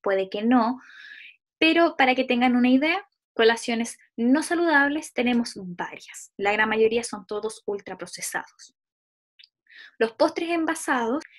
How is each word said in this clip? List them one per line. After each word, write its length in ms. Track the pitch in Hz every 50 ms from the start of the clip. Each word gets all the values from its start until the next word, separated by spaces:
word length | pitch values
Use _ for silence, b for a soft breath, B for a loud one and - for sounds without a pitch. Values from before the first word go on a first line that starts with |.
puede 280 | - 202 196 190 190 190
que 120 | 202 208
no, 380 | 220 233 254 254 220 233 262 254 B B B B B B B B B B B B B _ _
pero 400 | - 320 320 320 339 339 320 320
para 180 | - 269 254 254
que 80 | 262 262
tengan 320 | - 254 240 247 254 247
una 140 | 247 247 247
idea, 360 | 254 269 294 320 349 392 415 _ _ _ _ _ -
colaciones 680 | - 226 226 233 226 - - 233 226 226 - - - b b b
no 260 | - 233 240 262 311
saludables 720 | 302 - 349 330 349 339 302 277 277 285 285 311 302 -
tenemos 400 | - - 247 247 240 233 233 - -
varias. 720 | 214 190 180 175 175 170 - - - - - - - - - _
La 160 | - 202 202 208
gran 160 | 214 214 214
mayoría 340 | 220 220 220 220 226 233 233
son 220 | - 220 202 -
todos 340 | - 214 208 208 220 - - _
ultraprocesados. 1080 | - 202 196 - - 185 185 185 - - - - - - - - - _ _ - - _ _ _ _ _ _ _ _ _ _ _ _ _ - - - _ _ _ B B B B B B
Los 160 | B 226 226 -
postres 380 | - 311 320 - - 349 330
envasados 720 | 339 339 320 311 320 - - 330 277 247 233 226 254 311 - B B